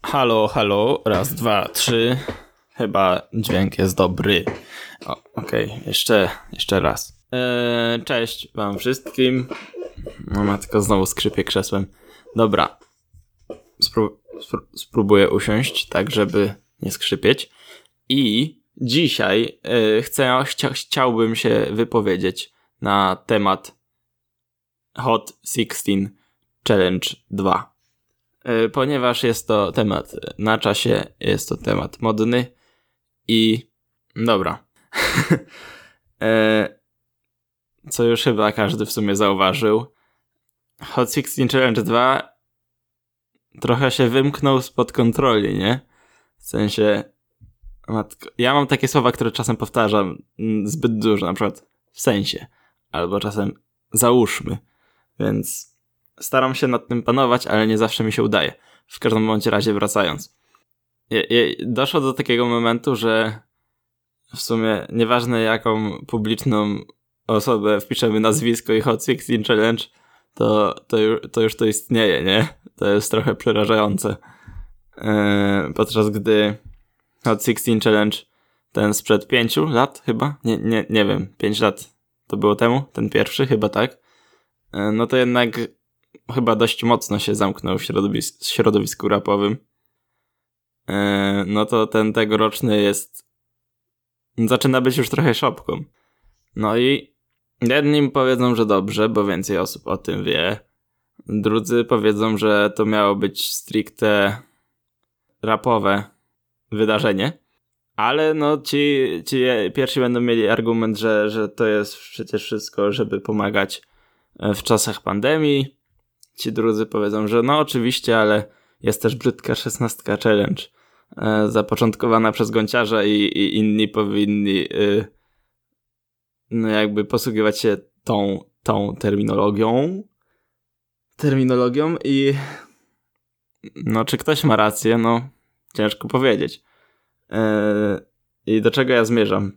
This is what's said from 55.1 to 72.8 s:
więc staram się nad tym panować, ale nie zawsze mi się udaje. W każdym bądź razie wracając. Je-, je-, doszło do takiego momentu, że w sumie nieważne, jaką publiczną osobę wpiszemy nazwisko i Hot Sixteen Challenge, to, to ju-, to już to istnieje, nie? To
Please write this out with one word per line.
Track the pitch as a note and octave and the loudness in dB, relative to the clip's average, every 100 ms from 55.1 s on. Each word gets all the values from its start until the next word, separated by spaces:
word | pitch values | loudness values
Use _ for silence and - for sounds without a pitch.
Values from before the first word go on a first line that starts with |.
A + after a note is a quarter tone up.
| _ | _
więc | G#2+ G#2 G2+ - - _ _ _ _ _ | -2 -2 -4 -12 -16 _ _ _ _ _
staram | - C3 C3 B2+ | -2 0 0 0
się | C3 | -2
nad | A#2 - | -2 -2
tym | A#2+ | -4
panować, | A2+ B2+ B2+ B2 - | 0 2 2 2 0
ale | G#2+ A2 | 0 2
nie | G#2+ | 2
zawsze | A2 - | 0 0
mi | A2 | -2
się | G#2+ | 0
udaje. | A2 G#2 D2 - _ _ _ | 0 0 -2 -6 _ _ _
W | - | -4
każdym | - A2 A2 | 0 2 2
bądź | A2 A2+ | 0 0
razie | G#2+ A2 | 0 0
wracając. | G2+ G2+ G#2 F2+ - - _ _ _ _ _ _ _ _ | 0 0 0 0 -2 -12 _ _ _ _ _ _ _ _
Je-, | A2+ - | -2 2
je-, | A#2+ F#2 - A#2+ | 2 2 -2 -4
doszło | A#2+ C#3 E3 | -2 0 0
do | C3+ | -2
takiego | C3 C#3 A#2+ A#2+ | -2 0 0 0
momentu, | A#2 A#2 A#2 C#3+ A#2 | 0 0 0 -2 -2
że | A2+ A2 A2 A2 _ _ _ _ _ _ _ _ _ - | 0 0 0 -6 _ _ _ _ _ _ _ _ _ -12
w | |
sumie | - A2+ A2 G#2 - | -4 -2 0 -2 -4
nieważne, | A#2 A2+ B2 A#2+ A#2 | -2 2 2 0 0
jaką | A2 A2 A#2 A2 G#2+ F2 - | 0 0 0 -2 -4 -8 -6
publiczną | A#2 G#2+ A2 C3+ A2 G#2 G2+ - _ _ _ - | -4 -2 -2 0 0 0 -4 -10 _ _ _ -2
osobę | G#2+ A#2 A2+ G#2 G#2 | 0 2 2 2 0
wpiszemy | - A#2+ A#2 G#2+ | -2 -2 0 2
nazwisko | A2 A2 A#2 A2+ - | 2 2 0 -2 0
i | A2 | 0
Hot | A2 A2+ - | 2 0 0
Sixteen | B2 - A#2 | -2 0 -2
Challenge, | G#2+ A2 A2+ A2+ - _ _ _ _ | 2 2 2 0 -6 _ _ _ _
to, | - A2+ G#2+ G2+ - _ | -2 0 2 0 -4 _
to | A2+ | 2
ju-, | A2 A2+ - | 2 0 -2
to | - | 0
już | A2 - | 0 2
to | A2 | -2
istnieje, | G#2+ - A#2 G#2+ D#2 | -2 -2 2 2 2
nie? | F2 G2+ D#3 - - | 2 2 0 -6 -20
To | _ | _